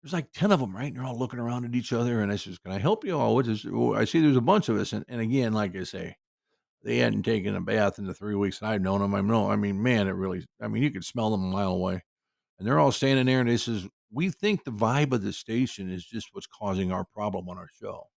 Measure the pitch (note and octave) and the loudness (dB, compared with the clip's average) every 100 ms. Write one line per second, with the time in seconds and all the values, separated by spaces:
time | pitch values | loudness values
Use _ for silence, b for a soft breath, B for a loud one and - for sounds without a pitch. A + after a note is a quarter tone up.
0 | D3 F3 D3 - F#3+ F#3 B2 F#2+ C#3 B2 | -4 -6 -4 0 4 4 2 -4 -8 -6
1 | C3 A#2+ B2+ B2 A#2 B2 A#2+ B2 - A#2 | -8 -4 -4 -4 -4 -4 -2 -4 0 0
2 | A#2 A#2+ G2+ G2+ - F2 F#2 F#2+ A#2+ A3 | 2 2 2 0 -4 -12 -6 0 0 0
3 | A#3+ D#3+ A#2 A#2 A#2 A2 - A2 A#2+ G#2+ | -2 0 4 4 2 -2 -2 0 2 2
4 | A2+ E3+ D3+ C3 A#2+ G#3 - G#2+ G2+ A2 | 2 4 6 6 4 2 2 0 -2 -6
5 | - A#2+ A2+ C3+ A#2 G#2+ G2+ F#2 F2+ F#2 | -6 -4 0 0 2 0 -2 -4 -8 -8
6 | F2 - _ _ _ _ _ _ A#2+ A#2+ | -12 -14 _ _ _ _ _ _ -2 0
7 | A#2+ G#2 G2 A2 G2 G2 F2+ A2 G2+ F#2 | 2 0 0 0 0 -4 0 2 2 0
8 | G2 E2+ G#2 G2+ G2+ - G#2+ A2 F#2+ G2 | -10 -8 -4 0 0 -2 -4 -2 0 0
9 | G2+ G2+ G2 A2+ G2+ G#2 G#2 G2 A#2 A#2+ | 2 0 2 2 2 0 0 0 2 2
10 | G2 F#2 F#2+ F#2 - _ G#2+ G#2+ C#3+ F#2+ | 2 0 -4 -4 -10 _ -6 0 -2 -2
11 | F2 B2 A2 G#2+ F#2 F#2+ G2 F2+ F#2 F#2 | -8 -2 0 0 0 0 0 0 -2 -4
12 | - _ _ _ _ _ G2 D3 D3 A#2 | -8 _ _ _ _ _ 0 4 4 4
13 | C3+ C3+ B2+ C3 A#2+ A#2 A#2 A2 F#2 _ | 2 4 4 4 4 2 0 -4 -6 _
14 | _ A2 F#3 - G#3 G#3 - G#2+ A2 C3 | _ -4 -2 0 0 0 -4 0 2 4
15 | D3 B2+ G2 F#2 - A2+ B2+ - F#2+ F#2 | 2 2 0 -6 -4 -2 -2 -2 -8 -8
16 | F2 A2+ - - - - G#2 F#2+ F#2 F#2 | -8 -10 -10 -14 -16 -8 -4 0 0 -2
17 | F#2+ - G#2 F#2+ F2+ F2+ - _ G#2 - | -4 -4 -4 -4 -8 -14 -16 _ -12 -12
18 | - | -16